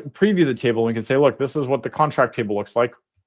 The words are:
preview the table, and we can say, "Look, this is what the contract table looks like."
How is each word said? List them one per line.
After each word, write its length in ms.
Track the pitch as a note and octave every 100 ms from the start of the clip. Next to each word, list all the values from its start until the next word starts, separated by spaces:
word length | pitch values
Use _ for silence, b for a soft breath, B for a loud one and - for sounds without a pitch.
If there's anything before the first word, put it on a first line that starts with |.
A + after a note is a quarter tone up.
| C#3+
preview 340 | - G#3 F#3 D3
the 80 |
table, 280 | A#2+ B2 A2+
and 40 | A2+
we 80 |
can 80 | A2+
say, 140 | G#2 C3+
"Look, 220 | C#3+ -
this 180 | C3+ D#3
is 100 | C3
what 160 | C3+
the 80 | C#3
contract 460 | - D3+ D3 B2 -
table 180 | G#2+
looks 220 | G2+ G2+ A#2
like." 180 | A#2+ - _ _